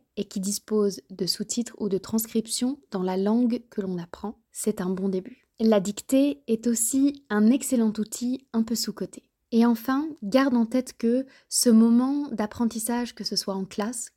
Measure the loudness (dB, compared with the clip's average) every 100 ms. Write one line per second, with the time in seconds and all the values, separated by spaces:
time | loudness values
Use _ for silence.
0 | _ -10 -6 -4 -4 -6 -2 0 0 -2
1 | -12 -6 -4 -4 -4 -4 -6 -4 -2 -2
2 | -2 -4 -2 -2 -2 -2 -2 -4 _ -4
3 | -2 0 2 2 2 0 -6 -8 -6 -6
4 | -8 -12 -12 -12 _ -6 -4 -2 -2 -2
5 | -2 -2 -6 -16 _ 0 4 4 2 -8
6 | 0 2 2 0 -4 -2 0 0 0 2
7 | 2 0 -2 4 4 4 2 0 0 0
8 | -6 -4 -6 -6 _ -2 -2 -2 -4 -6
9 | -10 -12 _ _ -2 4 4 2 0 -2
10 | -2 -6 0 2 4 2 2 0 -4 -4
11 | 0 0 -2 -12 -6 0 6 8 8 6
12 | 2 -2 -4 -4 -6 -2 -4 -2 -4 -4
13 | -6 -8 -6 -4 -4 -4 -6 -6 -6 -6
14 | -12